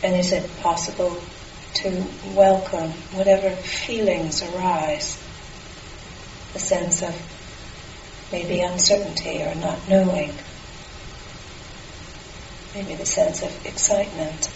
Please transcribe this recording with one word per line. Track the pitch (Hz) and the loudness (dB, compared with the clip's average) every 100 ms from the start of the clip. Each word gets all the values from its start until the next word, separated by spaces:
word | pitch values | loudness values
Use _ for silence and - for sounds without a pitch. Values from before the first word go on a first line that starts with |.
| 190 | 4
And | 180 | 4
is | 175 | 4
it | 180 - - | 2 0 0
possible | 175 165 - - 180 175 - - - - - | 2 2 -2 0 0 0 -10 -14 -14 -14 -6
to | - 196 180 190 - 196 | -2 0 0 -2 -6 -2
welcome | 196 190 190 - 175 160 160 - | 8 10 10 4 -2 -2 -4 -8
whatever | 190 196 190 196 | 2 6 6 6
feelings | 180 - - - 226 208 165 160 - | 0 -4 -4 -2 2 4 4 0 -2
arise? | 175 180 160 160 156 147 - - - - - - - - - - - - - - - | -4 0 2 2 2 0 -4 -8 -12 -14 -14 -14 -16 -16 -14 -14 -14 -14 -14 -14 -10
The | 196 | -6
sense | - 180 180 - | 2 2 2 0
of | 175 170 - - - - - - - - - - - | 0 -6 -10 -14 -14 -14 -14 -14 -14 -14 -16 -16 -6
maybe | 175 170 175 | -4 0 2
uncertainty | 180 180 - 202 - - - 156 | 2 4 6 6 4 -4 -4 -2
or | 156 160 | -2 -2
not | 175 - - | -4 -4 6
knowing. | 95 92 87 - - - - - - - - - - - - - - - - - - - - - - - - - | 6 8 2 -2 -6 -12 -14 -14 -14 -14 -14 -14 -14 -14 -14 -14 -14 -14 -14 -14 -14 -14 -14 -14 -14 -14 -14 -12
Maybe | - 190 | -10 -8
the | - | -4
sense | - - - - | -2 4 4 4
of | 185 - - | -6 -6 -8
excitement | - - 202 202 165 156 156 - | 0 4 4 2 -2 -4 -2 -6